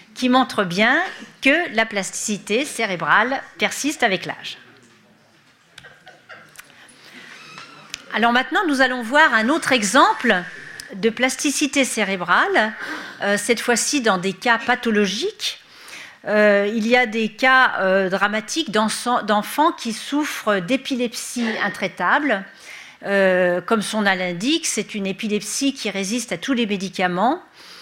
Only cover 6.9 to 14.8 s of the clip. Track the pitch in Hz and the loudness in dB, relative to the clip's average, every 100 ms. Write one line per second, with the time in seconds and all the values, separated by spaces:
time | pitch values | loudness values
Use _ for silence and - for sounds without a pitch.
6.9 | - - - - - - - - - - | -20 -20 -20 -20 -20 -20 -20 -20 -20 -18
7.9 | - - 190 233 240 254 349 359 262 254 | -18 -6 2 4 4 2 0 2 4 2
8.9 | 254 220 285 311 226 220 320 - 262 202 | 2 2 4 6 6 2 0 2 0 4
9.9 | 247 370 - 240 185 175 - - - - | 6 6 4 2 0 -2 -12 -16 -16 -16
10.9 | 202 220 220 254 - 302 269 285 277 254 | -2 -2 0 -2 0 -2 0 0 0 0
11.9 | - 196 190 170 196 359 359 220 220 - | 0 -2 -2 2 2 4 2 0 -4 -10
12.9 | - - - 202 202 - 226 - 226 - | -10 -12 -6 -2 0 0 -2 2 0 0
13.9 | 294 220 190 190 190 247 226 - 247 | 0 2 0 -2 -2 0 0 0 0